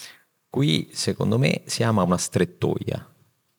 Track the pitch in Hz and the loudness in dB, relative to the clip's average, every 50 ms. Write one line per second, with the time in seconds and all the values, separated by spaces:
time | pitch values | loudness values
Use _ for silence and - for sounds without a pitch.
0 | - - - - _ _ _ _ _ _ - 127 139 151 160 - - - - - | -20 -20 -20 -20 _ _ _ _ _ _ -4 0 0 2 2 0 -2 -6 -8 -6
1 | - - 95 - - 98 104 117 135 127 - - - - - - 113 113 110 104 | -4 -4 -2 -2 0 0 2 2 2 2 0 0 -2 -6 -4 -2 0 2 2 2
2 | 92 87 90 87 - - - - 90 85 - - - 76 78 - - - - - | 4 2 2 0 0 -2 0 0 0 0 0 -2 -2 -2 -2 -2 -4 -4 -6 -6
3 | - - _ _ _ _ _ _ _ _ _ | -8 -14 _ _ _ _ _ _ _ _ _